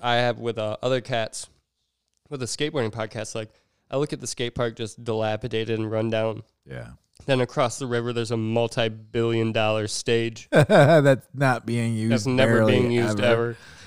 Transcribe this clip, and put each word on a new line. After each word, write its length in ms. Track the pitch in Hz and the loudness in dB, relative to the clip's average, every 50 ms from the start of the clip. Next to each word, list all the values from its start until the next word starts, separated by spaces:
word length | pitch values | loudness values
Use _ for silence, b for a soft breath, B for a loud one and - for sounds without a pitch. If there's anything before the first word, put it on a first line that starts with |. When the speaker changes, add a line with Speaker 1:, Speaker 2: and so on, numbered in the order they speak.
| - | -2
Speaker 1:
I 140 | 120 120 | 0 2
have 240 | 120 120 120 117 117 | 2 2 0 -2 -2
with, 180 | 117 117 110 113 | -4 -6 -4 -4
uh, 180 | 107 107 107 - - | -4 -6 -6 -4 -2
other 180 | 127 131 127 | -2 -2 -2
cats, 460 | 117 - 131 117 110 - - - - - _ _ _ _ _ _ _ _ _ _ _ _ _ _ _ - | -2 -4 -4 -4 -4 -4 -8 -12 -16 -16 _ _ _ _ _ _ _ _ _ _ _ _ _ _ _ -12
with 120 | 147 135 | -10 -8
the 60 | 127 | -8
skateboarding 440 | 110 - - 147 151 160 147 117 110 | -6 -6 -4 -4 -4 -2 -2 -4 -4
podcast. 460 | 104 113 110 110 - 113 107 - - | -4 -6 -8 -8 -8 -10 -10 -8 -8
Like, 140 | 117 110 107 _ _ _ _ _ _ _ - | -10 -10 -12 _ _ _ _ _ _ _ -8
I 80 | - 135 | -4 -4
look 140 | 147 151 - | -4 -4 -6
at 80 | 139 | -8
the 60 | 139 | -10
skate 300 | 123 - - 123 120 - | -10 -6 -6 -6 -6 -4
park 180 | - 123 117 110 | -4 -4 -4 -4
just 300 | - 117 104 - - 120 | -6 -10 -10 -10 -12 -6
dilapidated 760 | 117 110 110 110 110 107 107 110 123 113 110 113 110 113 110 | -4 -2 -2 0 -2 -2 -4 -6 -4 -4 -4 -2 -2 -2 -4
and 100 | 110 107 | -4 -2
run 220 | 110 110 110 113 | -2 -2 -2 0
down. 320 | 110 110 110 113 107 110 110 _ _ _ _ | 0 0 0 -2 -4 -6 -12 _ _ _ _
Speaker 2:
Yeah. 220 | 135 131 123 120 117 127 - _ _ _ - - | -16 -14 -14 -14 -14 -18 -20 _ _ _ -14 -4
Speaker 1:
Then 140 | - 135 127 | -2 0 0
across 380 | 123 120 - 151 135 120 - - | 0 -2 0 0 0 0 0 -4
the 80 | 139 | -6
river, 260 | 123 120 120 117 120 120 | -4 -2 -2 -2 -2 -2
there's 200 | 117 117 107 120 | -4 -4 -2 -2
a 40 | |
multi-billion 1160 | 113 110 110 113 117 117 113 - 131 117 113 110 110 110 110 - 117 117 117 117 117 113 113 107 | -2 -2 0 0 0 0 0 0 0 -2 -2 -2 -6 -14 -6 -2 0 0 2 2 0 0 0 0
dollar 340 | 113 110 107 107 110 107 | 0 0 2 0 0 -2
stage. 600 | 104 - - - - 117 117 117 117 113 - - - | -4 -6 -6 -2 0 0 0 0 -2 -6 -8 -8 2
Speaker 2:
<laughs> 20 | |
That's 720 | - 160 147 - 208 180 143 139 170 156 139 143 135 117 - _ - | 4 4 6 6 8 6 8 8 8 6 6 6 4 2 0 _ -6
not 320 | 131 143 131 123 117 - | -2 0 0 0 0 -2
being 280 | 110 117 120 117 113 113 | -4 -2 -2 -2 -2 -2
used 160 | 110 110 113 117 | -2 0 0 0
Speaker 1:
That's 140 | 110 107 | 0 0
never 280 | 135 127 127 - 113 117 | 0 2 2 4 4 4
Speaker 2:
barely 180 | 113 110 110 117 123 | 4 4 4 4 4
Speaker 1:
being 100 | 123 120 | 2 2
used 300 | 120 120 117 113 107 104 | 2 2 0 0 0 2
Speaker 2:
ever. 120 | 113 120 117 | 2 2 4
Speaker 1:
ever. 240 | 117 117 120 117 B B B B B B | 2 2 -2 -4 B B B B B B